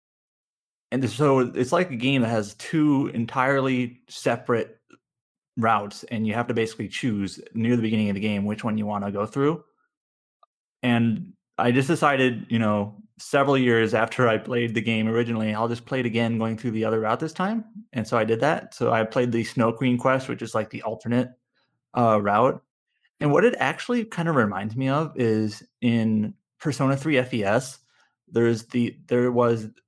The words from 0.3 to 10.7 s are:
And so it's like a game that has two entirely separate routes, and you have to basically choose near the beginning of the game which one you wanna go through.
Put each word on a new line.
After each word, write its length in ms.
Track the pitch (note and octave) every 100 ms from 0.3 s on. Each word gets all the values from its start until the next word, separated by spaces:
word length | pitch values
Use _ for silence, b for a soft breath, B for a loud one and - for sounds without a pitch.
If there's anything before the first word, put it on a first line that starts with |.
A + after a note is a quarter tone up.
| _ _ _ _ _ _
And 180 | B2+ B2
so 300 | A2 D3 C3+
it's 320 | A#2+ - B2+
like 180 | F3 F3+
a 60 | A#2+
game 260 | B2+ C3+
that 80 | A#2
has 240 | A2+ G#2 -
two 540 | - D#3+ D3+ C#3 C#3
entirely 880 | - A#2 C3+ B2+ C#3 C3+ B2+ A#2+ - _
separate 680 | - - - - A#2 - - _ _ _ _ _ _ _ -
routes, 460 | A2+ G#2+ G#2 - -
and 220 | A2+ A2
you 60 |
have 140 | A2+ A#2+
to 60 |
basically 340 | A#2 A2 - G2+
choose 520 | - C3 G#2 F#2+ - -
near 220 | A2+ A2+ A#2+
the 60 |
beginning 280 | A2 A2 G#2
of 60 | G2
the 60 |
game 220 | G#2+ G2+
which 200 | G2+ G#2+
one 140 | A#2 G#2+
you 80 | G#2
wanna 260 | G#2 G2+
go 140 | G2+ A2
through. 380 | C#3 C#3+ E3+ - _ _ _ _ _ _ _ _ _ _